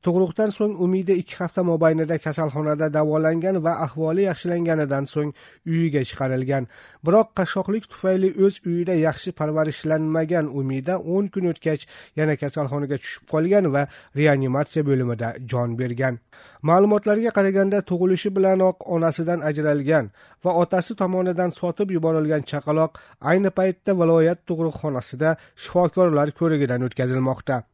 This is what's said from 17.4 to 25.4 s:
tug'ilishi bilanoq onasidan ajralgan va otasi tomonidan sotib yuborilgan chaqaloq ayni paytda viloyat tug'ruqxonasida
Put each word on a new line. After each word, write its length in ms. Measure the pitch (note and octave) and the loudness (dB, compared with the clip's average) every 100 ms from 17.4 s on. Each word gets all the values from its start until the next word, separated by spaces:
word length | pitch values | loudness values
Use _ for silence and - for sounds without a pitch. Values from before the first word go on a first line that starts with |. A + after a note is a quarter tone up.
| G3 G3 G3 G3+ G3 | 2 2 2 0 -2
tug'ilishi 400 | F3+ F#3 F#3 G#3 F#3+ | 0 2 2 0 2
bilanoq 400 | F#3+ F#3+ F#3 F3+ - | 2 4 2 0 -4
onasidan 460 | E3+ E3 - E3 F3 D3+ | 0 0 0 -2 -2 -2
ajralgan 560 | D3 D3+ D3 C#3 D#3 A2 _ - _ | -2 0 0 2 0 0 _ -20 _
va 60 | F3+ E3+ | 0 0
otasi 320 | F3 F#3 E3+ G#3+ | 2 0 -4 -4
tomonidan 500 | F#3 F#3 F#3 F3 F3+ - | -2 0 -2 0 -2 -2
sotib 300 | F3 E3 G3+ F3+ | -6 -4 -2 0
yuborilgan 460 | D#3+ D#3+ D3+ D3+ C#3+ | 0 0 0 -2 -2
chaqaloq 420 | D3 C#3+ D#3 D#3+ - - _ C#3 | -8 -2 0 0 -2 -20 _ 0
ayni 200 | F3+ G3 F#3 | 2 2 0
paytda 340 | F#3+ F3+ - F#3+ | 0 -2 -2 2
viloyat 380 | E3 E3 D#3+ F3 - | 4 4 4 0 -6
tug'ruqxonasida 840 | E3 E3 D#3 D3+ C3 - B2+ D#3 D#3+ | -4 -2 -4 -6 -6 -8 -2 -2 -2